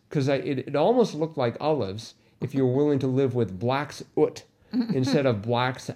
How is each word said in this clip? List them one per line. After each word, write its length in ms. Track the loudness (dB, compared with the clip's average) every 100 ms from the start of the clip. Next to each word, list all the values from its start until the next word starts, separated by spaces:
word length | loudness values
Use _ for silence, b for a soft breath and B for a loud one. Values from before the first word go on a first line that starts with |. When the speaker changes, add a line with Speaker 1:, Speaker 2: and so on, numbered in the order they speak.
| -6
Speaker 1:
'cause 180 | -2 0
I, 80 | 0
it, 220 | -2 -6 -2
it 80 | 0
almost 380 | 2 2 2
looked 220 | -2 -6 -2
like 180 | -2 0
olives 540 | -2 0 -2 -6 -12 -20 b b
if 140 | -4
you 120 | 2 2
were 60 |
willing 260 | 4 2 2
to 60 | 2
live 280 | 2 2
with 240 | 2 -2 -2
blacks 440 | -2 -2 -4 -12 -4 2
ut 280 | 2 0 -18 _
Speaker 2:
<laughs> 140 | _
Speaker 1:
instead 540 | -2 0 0 2 2 2
of 160 | 0
blacks 480 | 0 0 0 -4 -10